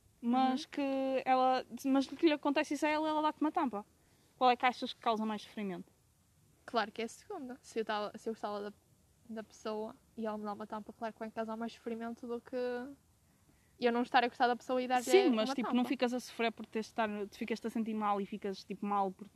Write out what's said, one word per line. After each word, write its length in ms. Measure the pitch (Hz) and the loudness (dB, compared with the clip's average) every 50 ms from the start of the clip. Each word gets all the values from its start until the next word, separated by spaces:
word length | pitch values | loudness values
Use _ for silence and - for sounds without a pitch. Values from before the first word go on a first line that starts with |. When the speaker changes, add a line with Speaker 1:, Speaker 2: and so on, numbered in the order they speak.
| _ _ _ - | _ _ _ -6
Speaker 1:
mas 420 | - 233 247 262 262 247 262 294 320 | -2 2 4 4 4 4 2 0 -4
Speaker 2:
Uhum. 40 | - | -6
Speaker 1:
que 500 | - 285 277 269 269 269 269 269 262 262 - | -4 -2 -2 0 0 0 0 0 0 0 2
ela, 400 | - 262 254 254 262 262 254 - - 233 - - | 2 4 4 6 4 4 2 -2 -6 -12 -6 0
mas 200 | 269 262 277 262 | 2 4 4 2
que 200 | - 285 - 339 | 0 -2 2 4
lhe 60 | 320 294 | 4 4
acontece 420 | 285 - 294 277 311 311 - 302 | 4 2 0 2 2 0 0 -2
isso 100 | 269 320 | 0 2
a 40 | 302 | 2
ela, 200 | 302 302 311 311 | 2 2 0 0
ela 120 | 311 302 311 | 0 2 2
dá-te 180 | 311 - - | 0 0 2
uma 100 | 294 311 | -2 0
tampa. 320 | - 359 302 240 208 202 - _ _ _ _ _ _ _ _ _ _ | 2 0 0 0 -2 -6 -10 _ _ _ _ _ _ _ _ _ _
Qual 120 | - 262 254 | 4 6 6
é 40 | 247 | 6
que 100 | - 262 | 6 4
achas 260 | 254 - - 262 233 - | 0 0 0 -8 -8 -8
que 60 | - | -4
causa 260 | - 240 226 214 220 | 0 0 0 2 0
mais 160 | 220 214 208 | -2 -2 -4
sofrimento? 500 | - - - 220 208 190 175 175 190 _ _ _ _ _ _ _ _ _ _ _ _ _ _ _ - | -8 -10 -8 -6 -6 -4 -6 -6 -10 _ _ _ _ _ _ _ _ _ _ _ _ _ _ _ -14
Speaker 2:
Claro 260 | - - 226 202 220 | -4 -2 -2 -2 -2
que 100 | - - | -4 -8
é 40 | 226 | -8
a 20 | |
segunda. 500 | 226 - - - - 415 339 269 247 240 - | -8 -8 -16 -14 -12 -12 -10 -10 -10 -12 -14
Se 180 | _ - - 233 | _ -8 -6 -6
eu 60 | 220 | -4
tava, 300 | 226 214 208 208 196 - | -2 -2 -4 -4 -6 -8
se 120 | - - 226 | -8 -8 -8
eu 40 | 220 | -8
gostava 280 | - - 208 208 202 | -4 -6 -6 -6 -6
da, 120 | 202 208 208 _ _ _ _ _ _ _ _ _ _ - | -8 -10 -12 _ _ _ _ _ _ _ _ _ _ -14
da 140 | 220 220 214 | -12 -12 -12
pessoa 520 | _ - - - 220 214 214 214 226 269 - _ _ - | _ -16 -10 -8 -6 -6 -6 -6 -10 -12 -16 _ _ -10
e 100 | 226 220 | -8 -6
ela 100 | 214 214 | -6 -6
me 60 | 214 208 | -6 -6
dá 80 | 214 202 | -8 -8
uma 140 | 214 220 | -8 -8
tampa, 260 | - 220 214 208 - - | -8 -8 -10 -10 -12 -12
claro 180 | - 233 220 | -8 -8 -8
que 80 | - - | -8 -8
vai 100 | 226 220 | -12 -10
causar 260 | - 226 226 220 220 | -6 -6 -6 -6 -4
mais 160 | 226 233 226 - | -6 -6 -8 -8
sofrimento 520 | - - 240 226 226 233 233 233 - 254 | -8 -8 -6 -6 -6 -6 -8 -8 -10 -8
do 120 | 233 240 240 | -8 -8 -8
que 160 | - - 269 247 247 247 247 247 247 285 277 _ _ _ _ _ _ _ _ _ _ _ _ _ _ _ _ - | -8 -6 -6 -4 -2 -2 -4 -4 -6 -10 -14 _ _ _ _ _ _ _ _ _ _ _ _ _ _ _ _ 0
eu 120 | 240 240 | 0 2
não 120 | 233 240 247 | 2 2 0
estar 200 | - - 254 240 | 4 4 4 4
a 40 | |
gostar 180 | 247 - - 254 | 4 2 2 2
da 80 | 240 247 | 2 2
pessoa 240 | 233 - - 254 254 | 0 -2 -2 0 0
e 60 | 254 | 0
dar-lhe 160 | 247 254 247 233 | 2 0 0 4
Speaker 1:
Sim, 280 | - 330 392 403 311 | 8 8 8 8 8
mas, 180 | 233 220 220 254 | 4 4 2 0
Speaker 2:
uma 60 | 262 | 0
Speaker 1:
tipo, 120 | 262 214 - | -2 0 2
Speaker 2:
tampa. 40 | 240 | 2
Speaker 1:
não 60 | 247 247 | 2 2
ficas 300 | 247 269 247 254 240 254 | 2 2 0 0 0 0
a 60 | 247 | -2
sofrer 320 | - - - - 226 226 | -6 -8 -4 0 0 0
por 160 | 220 - 214 | 0 -4 -14
teres 180 | - - 220 214 | -6 -6 -6 -6
de 60 | - | -4
estar, 180 | - - 220 208 208 208 202 | -2 -2 -2 -2 -2 -4 -8
tu 80 | 202 - | -8 -8
ficas-te 300 | - 226 214 226 - - | -8 -4 -4 -4 -4 -4
a 40 | 226 | -4
sentir 240 | - 233 220 226 220 | -2 -2 -2 -2 -2
mal 260 | 214 214 202 202 196 | -2 0 0 0 0
e 40 | 202 | -2
ficas, 360 | - 214 190 - 202 196 - - | -4 -8 -8 -6 -6 -8 -8 -8
tipo, 220 | - 196 - 208 | -12 -8 -6 -4
mal 260 | 202 202 202 196 190 | -2 0 0 0 0
por 160 | 190 - 202 - _ | -2 -8 -16 -18 _